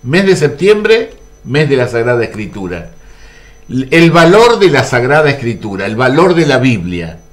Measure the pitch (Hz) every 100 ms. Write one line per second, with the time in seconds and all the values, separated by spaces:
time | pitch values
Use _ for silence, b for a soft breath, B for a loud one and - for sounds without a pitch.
0 | 123 170 196 175 147 - 185 214 208 226
1 | - - - - - 135 151 135 120 117
2 | 117 123 107 104 98 104 92 87 80 -
3 | b b b b b b b 127 131 165
4 | 165 160 165 202 233 226 190 139 120 123
5 | 127 147 151 127 117 107 110 95 98 110
6 | 127 139 185 170 151 131 131 113 87 87
7 | 82 80 -